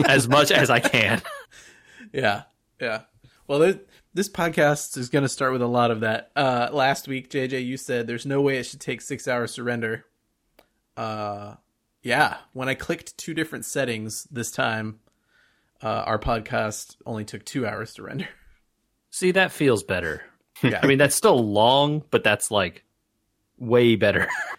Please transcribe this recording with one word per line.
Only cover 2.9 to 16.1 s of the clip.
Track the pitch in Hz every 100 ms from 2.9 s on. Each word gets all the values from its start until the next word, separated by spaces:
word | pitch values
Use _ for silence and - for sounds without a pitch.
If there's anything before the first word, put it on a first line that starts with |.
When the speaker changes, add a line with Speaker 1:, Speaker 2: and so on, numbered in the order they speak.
| 110 - _ _ _ -
Speaker 2:
Well, | 143
this, | 180 190 - _ _
this | 170 202
podcast | - 165 160 147 143 - 135
is | 123
gonna | 147 135
start | - 135
with | 127
a | 120
lot | 123 120
of | 110
that. | 113 113 - 147
Uh, | 135 120 123
last | 147 135 135 139
week, | 131 123
J | 139 131
J, | 131
you | 123 131
said | - 120 117
there's | 120 139
no | 139
way | 139 135
it |
should | 117 135
take | - 120
six | - 131 135
hours | 123 113 -
to |
render. | 120 120 113 80 - _ _ _ _ _ _ _ _ -
Uh, | 113 107 104 101 104 - _ _ _ _
yeah, | 120 127 120 - -
when | 131 131
I |
clicked | 131 - 156 - -
two | -
different | 160 156 131 -
settings | 143 127 110 110 - -
this | 127 113
time, | - 120 110 110 107 _ _ _ _ _ _ _ _
uh, | 110 110
our | -